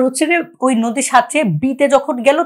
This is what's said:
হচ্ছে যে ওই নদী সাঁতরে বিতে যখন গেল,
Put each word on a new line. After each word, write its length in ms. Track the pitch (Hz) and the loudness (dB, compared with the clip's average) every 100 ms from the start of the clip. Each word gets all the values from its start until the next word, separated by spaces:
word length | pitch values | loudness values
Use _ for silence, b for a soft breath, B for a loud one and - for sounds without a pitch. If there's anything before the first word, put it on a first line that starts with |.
| 254 | 4
হচ্ছে 180 | 262 311 | 0 0
যে 100 | 339 339 - | 0 -2 -4
ওই 120 | 262 226 | 0 0
নদী 180 | 233 233 | 0 -2
সাঁতরে 380 | - 247 240 294 220 147 | 0 2 2 -2 0 0
বিতে 220 | 269 262 277 | -2 0 2
যখন 280 | 269 285 247 | 2 0 -2
গেল, 160 | 247 302 | 0 0